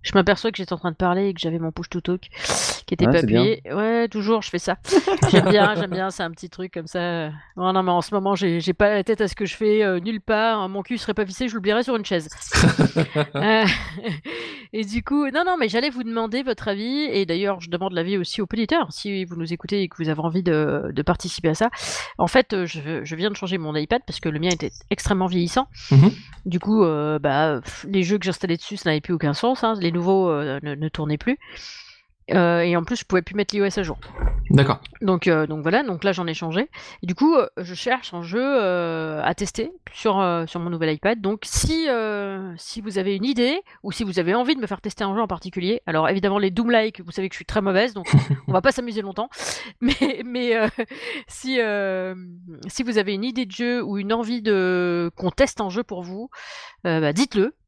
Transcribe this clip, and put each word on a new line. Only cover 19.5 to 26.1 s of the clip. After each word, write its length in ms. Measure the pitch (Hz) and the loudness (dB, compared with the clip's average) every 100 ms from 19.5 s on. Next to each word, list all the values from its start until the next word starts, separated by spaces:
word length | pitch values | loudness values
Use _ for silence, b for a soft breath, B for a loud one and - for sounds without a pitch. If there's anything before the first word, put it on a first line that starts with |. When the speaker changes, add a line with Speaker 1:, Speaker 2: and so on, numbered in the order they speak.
Speaker 1:
écoutez 300 | 175 - 202 | -6 -2 -2
et 60 | 180 | -2
que 80 | - | -2
vous 100 | 160 | -2
avez 120 | 156 | 0
envie 220 | 165 170 | 0 0
de, 480 | 180 151 151 143 139 | 2 2 2 0 -2
de 100 | 135 | -2
participer 460 | 151 175 175 - 160 | 0 -2 -4 -2 0
à 40 | |
ça. 160 | 160 226 B B B B - | 2 0 B B B B -2
En 80 | 170 | 4
fait, 260 | 269 - | 4 4
euh, 140 | 196 175 | -2 -4
je, 380 | 160 147 160 | -6 -6 -6
je 120 | 147 160 | -6 -4
viens 140 | 208 | -4
de 60 | 208 | -4
changer 220 | 185 185 | -4 -4
mon 160 | 156 151 | -2 -4
iPad 260 | 151 240 - | 0 -2 -2
parce 120 | - | -6
que 80 | 165 | -4
le 100 | 147 | 0
mien 100 | 175 | 0
était 220 | 175 143 - - | 0 -4 -8 -6
extrêmement 360 | 202 - 196 185 | -4 0 0 2
vieillissant. 420 | 180 175 - 269 B B | 0 0 0 -2 B B
Speaker 3:
Mhm. 200 | 135 180 | 8 8